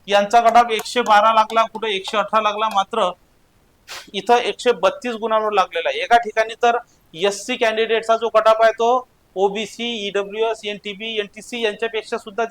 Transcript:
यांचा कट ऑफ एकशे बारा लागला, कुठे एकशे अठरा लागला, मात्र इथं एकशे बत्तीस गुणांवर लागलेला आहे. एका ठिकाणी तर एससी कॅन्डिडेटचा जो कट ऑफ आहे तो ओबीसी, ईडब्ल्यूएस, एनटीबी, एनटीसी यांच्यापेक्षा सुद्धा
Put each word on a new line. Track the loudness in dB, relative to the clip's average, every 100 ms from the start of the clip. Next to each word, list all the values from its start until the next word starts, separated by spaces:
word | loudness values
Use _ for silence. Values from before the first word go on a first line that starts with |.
| 0
यांचा | 0 4 4
कट | 6 6
ऑफ | 4
एकशे | 0 -4 -2
बारा | 4 4 6
लागला, | 4 2 0
कुठे | -2 -4 -4
एकशे | -4 -4 -4
अठरा | 0 0
लागला, | 0 -2 -2
मात्र | -2 -2 -2 -2 -4 _ _ _ _ _ _ -18 -18 -12
इथं | -4 2
एकशे | 2 2 -2 -2
बत्तीस | 0 -2 -2 -6
गुणांवर | -6 -2 -2 0
लागलेला | 0 0 -2 -4
आहे. | -4
एका | 2 2
ठिकाणी | 2 -4 -4
तर | 0 0 0 -6 _ _
एससी | -4 -4 -2 -6
कॅन्डिडेटचा | -2 -2 0 -2 -2 0 -2
जो | 0
कट | 2 4
ऑफ | 6
आहे | 4
तो | 4 2 0 -2 _ _
ओबीसी, | -2 -2 -2 -8 -8 -8 -6 -4
ईडब्ल्यूएस, | -4 -4 -2 -2 -4
एनटीबी, | -8 -10 -12 -12 -8 -6
एनटीसी | -8 -12 -12 -4
यांच्यापेक्षा | -4 -4 -6 -6 -8 -10
सुद्धा | -8 -6 -4